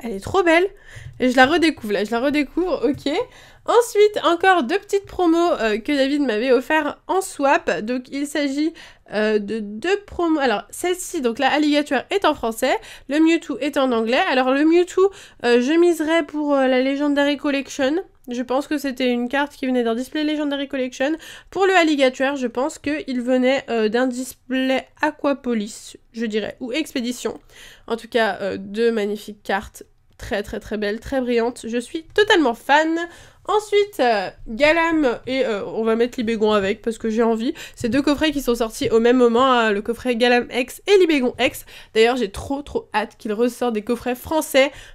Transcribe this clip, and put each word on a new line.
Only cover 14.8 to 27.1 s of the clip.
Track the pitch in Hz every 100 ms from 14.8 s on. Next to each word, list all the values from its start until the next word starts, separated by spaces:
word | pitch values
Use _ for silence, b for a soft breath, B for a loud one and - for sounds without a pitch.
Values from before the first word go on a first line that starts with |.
| 349 - 392 B B B
euh, | 240 240
je | 247
miserais | 339 349 330 311 330
pour, | 320 302 294
euh, | 277 262
la | 254
Legendary | 269 277 294 285 285 277
Collection. | 294 277 269 - 269 330 - _ -
Je | 247
pense | 247 254 285
que | 302
c'était | 277 254 254
une | 240 247
carte | 277 285
qui | - 262
venait | 254
d'un | 226 226
display | 254 311
Legendary | 302 302 294 277 277
Collection. | 269 254 254 269 320 B B B
Pour | 359 392
le |
Alligator, | 370 320 285 262 254 269 285
je | 247
pense | 240 302 -
qu'il | 285 302 - 254
venait, | 240 254 254 277 -
euh, | 233 214
d'un | 233 262
display | 247 262 - - 262 262 262 - -
Aquapolis, | 302 294 285 277 247 233 208 - - - _
je | 226 226
dirais, | 208 202 -
ou | 247
Expédition. | 285 - 277 240